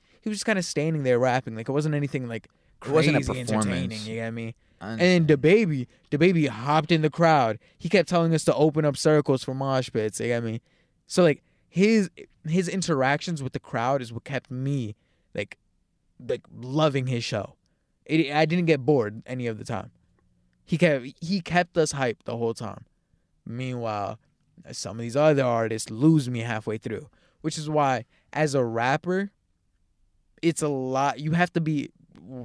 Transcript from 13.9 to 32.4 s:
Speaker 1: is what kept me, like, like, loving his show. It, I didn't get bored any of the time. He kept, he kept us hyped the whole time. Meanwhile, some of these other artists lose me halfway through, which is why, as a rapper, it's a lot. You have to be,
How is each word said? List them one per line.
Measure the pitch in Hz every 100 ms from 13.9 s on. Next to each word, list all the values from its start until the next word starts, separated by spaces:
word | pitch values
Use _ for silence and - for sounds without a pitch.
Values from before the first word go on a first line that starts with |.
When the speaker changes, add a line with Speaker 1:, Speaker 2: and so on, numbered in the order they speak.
| 139
Speaker 1:
is | 117
what | 113
kept | - 131 -
me, | 127 135 143 107 - _ _ _
like, | - 104 - _ _ _ _ _ _ 120
like, | 123 -
loving | 110 127 143 156 135 127
his | 120
show. | - 110 - _ _ _ _ _
It, | - 156 139
I | 147 160
didn't | 180 165
get | 147 123
bored | 143 104 110 -
any | 127 120
of | 110
the |
time. | 110 107 - _ _ _ _ _ _ _
He | _ 160
kept, | 175 139 127 -
he | 165 196
kept | - 175 180 175
us | 156
hyped | 143 127 104
the | - 117
whole | 117
time. | 113 113 - - _ _ _ _ _
Meanwhile, | - 117 131 123 113 107 98 113 _ _ _ - -
some | - - 113
of |
these | 117 131
other | 156 139
artists | 127 117 113 113 -
lose | 113 151 160 127
me | 123
halfway | 117 110 - 110
through, | 120 104 147 _ _ _
which | 160 160
is | 151
why, | 151 139 120 - _ _
as | - 151
a | 135
rapper, | 120 113 123 151 175 185 202 - _ _ _ _ _ _ _ _ _ _
it's | 165 156
a | 151
lot. | 135 131 131 139 123
You | 151
have | 170 175
to | 175
be, | 160 147 - - _ - 90 127